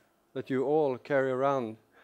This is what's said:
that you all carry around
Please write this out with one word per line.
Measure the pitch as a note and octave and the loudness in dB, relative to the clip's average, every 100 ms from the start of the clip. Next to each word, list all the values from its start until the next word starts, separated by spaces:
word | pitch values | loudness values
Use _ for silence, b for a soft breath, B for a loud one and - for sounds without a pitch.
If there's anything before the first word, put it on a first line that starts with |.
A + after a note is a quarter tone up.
| _ _ _ | _ _ _
that | C3+ - | -10 -4
you | C3 C3 | -2 2
all | D3+ D3 B2 | 2 0 -2
carry | - C#3 C3+ | 0 0 2
around | B2+ C#3 C#3 A2+ A2 _ b | 0 0 0 -2 -8 _ b